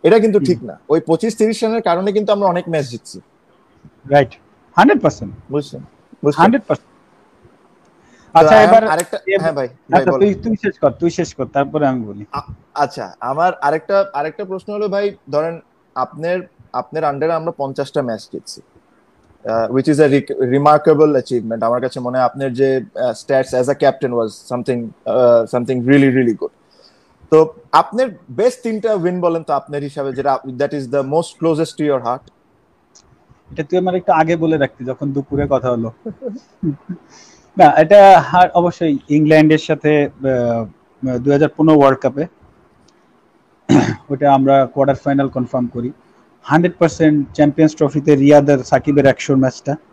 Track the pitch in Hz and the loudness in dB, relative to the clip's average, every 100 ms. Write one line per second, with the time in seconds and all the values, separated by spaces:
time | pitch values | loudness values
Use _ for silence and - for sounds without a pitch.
0 | 160 220 220 202 135 113 117 73 - 160 | 4 4 2 0 0 -4 -6 -18 -4 -4
1 | 160 165 226 220 220 220 226 226 190 170 | 0 -2 -2 -2 -2 -2 -4 -2 -2 -2
2 | 196 202 208 202 196 175 170 160 135 117 | -2 -4 -2 0 0 -2 -4 -6 -6 -12
3 | - 92 _ _ _ _ _ _ _ _ | -18 -20 _ _ _ _ _ _ _ _
4 | 131 143 135 - _ _ _ - 220 415 | 0 0 0 -6 _ _ _ 2 2 4
5 | 156 - 101 - - 143 143 - - _ | 0 -4 -14 -16 -8 -8 -8 -16 -20 _
6 | _ _ 143 147 185 254 - 135 _ _ | _ _ -4 2 2 2 -2 -6 _ _
7 | _ _ _ _ _ _ _ _ _ _ | _ _ _ _ _ _ _ _ _ _
8 | _ _ _ 160 156 214 175 226 214 165 | _ _ _ 4 6 6 8 6 4 -2
9 | 175 - - 190 165 143 127 _ _ 165 | -4 -8 -2 -2 -2 -4 -8 _ _ 0
10 | - 135 202 190 226 220 208 - 143 - | 2 0 0 -2 -4 -4 -4 -2 -2 0
11 | 170 170 160 - 131 - 139 151 143 127 | -4 -2 -8 -6 -6 -4 -2 -2 -2 -2
12 | 107 101 104 143 - 127 _ - 143 - | -8 -14 -12 -14 -14 -20 _ -6 -6 -6
13 | 98 - 120 143 180 - 147 156 156 196 | -14 -10 -8 -2 -2 -2 -4 -4 -2 -2
14 | 196 143 151 156 196 185 196 208 208 196 | -2 -6 -8 -10 -12 -12 -10 -8 -4 -4
15 | 202 - - 147 160 165 _ _ _ - | -6 -8 -6 -4 -4 -10 _ _ _ -8
16 | 127 156 165 180 - _ _ 123 - 156 | -8 -8 -6 -6 -8 _ _ -12 -8 -6
17 | 156 139 156 165 165 165 135 135 139 151 | -4 -4 -4 -4 -6 -8 -10 -8 -6 -6
18 | 127 107 - - - - _ _ _ _ | -6 -10 -12 -18 -16 -20 _ _ _ _
19 | _ _ _ _ 107 113 110 131 131 147 | _ _ _ _ -6 -4 -2 -2 0 2
20 | 151 139 - - 131 135 147 151 160 151 | 4 2 -2 -6 -2 2 2 4 2 4
21 | 156 139 - 123 110 113 113 123 127 135 | 2 2 -2 -6 -4 -4 -4 -2 -6 -8
22 | 123 131 123 143 135 123 135 131 107 - | -6 -2 -2 -2 -8 -2 -2 -2 -6 -6
23 | 123 110 - 135 - 127 127 139 143 - | -6 -6 -2 -2 0 -2 -2 0 0 -2
24 | 131 120 110 - - 127 120 120 113 - | -6 -4 -6 -8 -12 -8 -6 -6 -8 -12
25 | - 113 123 117 113 123 120 127 120 139 | -4 2 4 4 2 -6 -4 -4 2 2
26 | 135 127 120 104 82 _ _ _ _ _ | 4 2 -2 -4 -10 _ _ _ _ _
27 | _ _ _ 160 160 - _ 160 160 214 | _ _ _ 2 2 -2 _ 0 0 -4
28 | 254 180 _ 123 233 247 226 214 220 208 | -4 -6 _ -2 -2 -2 -8 -6 -4 -2
29 | 170 180 175 165 160 143 - 147 143 147 | -2 -2 -2 -4 -4 -6 -4 -10 -10 -8
30 | 135 131 139 131 135 127 139 147 127 139 | -8 -4 -2 -4 -6 -6 -4 -4 -4 -4
31 | 135 156 165 - 160 151 156 - 151 135 | -2 -4 -4 -4 -2 -2 -4 -4 -2 -2
32 | 117 127 _ _ _ _ _ _ _ _ | -4 -8 _ _ _ _ _ _ _ _
33 | _ _ _ _ _ - 151 180 180 180 | _ _ _ _ _ -12 -4 -2 -2 -4
34 | 180 165 160 170 160 156 135 _ 123 123 | 0 0 0 0 -2 0 -2 _ -12 -8
35 | 143 139 139 139 143 135 127 120 117 - | -6 -6 -6 -6 -2 -2 -2 -4 -6 -10
36 | 226 - 254 226 _ _ 170 143 - 175 | -16 -12 -14 -14 _ _ -8 -8 -14 -16
37 | _ - - _ _ - 175 143 160 202 | _ -20 -20 _ _ 4 6 6 6 8
38 | 196 180 135 180 180 175 175 - 165 139 | 10 8 4 2 4 2 -2 -2 -4 -4
39 | - 147 151 156 151 156 - 151 151 151 | -2 0 4 4 6 2 0 -2 0 0
40 | 143 - 135 127 120 117 107 _ _ _ | 0 -4 -4 -2 -2 -4 -6 _ _ _
41 | 131 123 131 143 147 - 160 156 135 131 | -6 -4 0 2 0 2 4 6 6 4
42 | 131 139 170 _ _ _ _ _ _ _ | -4 -4 -10 _ _ _ _ _ _ _
43 | _ _ _ _ _ _ - 143 110 110 | _ _ _ _ _ _ 2 2 2 -6
44 | - 139 143 135 135 139 127 143 135 131 | -8 -2 2 2 4 2 2 0 0 0
45 | 143 139 139 127 123 131 120 120 120 - | -2 -2 -2 -4 -6 -6 -6 -6 -10 -12
46 | _ _ _ _ - 151 175 - 165 - | _ _ _ _ -2 0 0 0 -2 2
47 | 156 151 139 - 147 143 156 - 147 147 | 2 2 -2 0 0 2 0 2 -2 0
48 | 139 143 139 147 143 139 123 131 147 143 | 2 4 6 6 6 0 0 -2 0 2
49 | 135 127 - 135 131 - 143 147 _ | 2 0 -2 0 0 -4 -8 -8 _